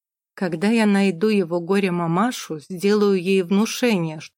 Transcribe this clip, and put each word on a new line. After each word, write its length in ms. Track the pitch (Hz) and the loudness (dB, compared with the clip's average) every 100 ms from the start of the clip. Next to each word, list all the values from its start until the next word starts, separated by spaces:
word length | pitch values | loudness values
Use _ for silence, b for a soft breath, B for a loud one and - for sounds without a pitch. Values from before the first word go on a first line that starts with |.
| _ _ _ - | _ _ _ -8
Когда 300 | 185 165 202 | -6 -2 0
я 160 | 233 214 | 2 2
найду 420 | 196 196 170 214 | 4 2 2 0
его 320 | 208 170 175 | 0 0 -4
горе-мамашу, 1000 | 170 196 196 175 170 170 233 254 - 156 | 0 0 0 -2 0 0 0 -2 -10 -12
сделаю 600 | 139 185 196 208 208 196 | -10 -4 0 2 2 2
ей 200 | 175 196 | 2 0
внушение, 800 | 180 196 220 - 247 202 160 156 | 2 0 0 0 0 0 -2 -8
ш-, 100 | - | -16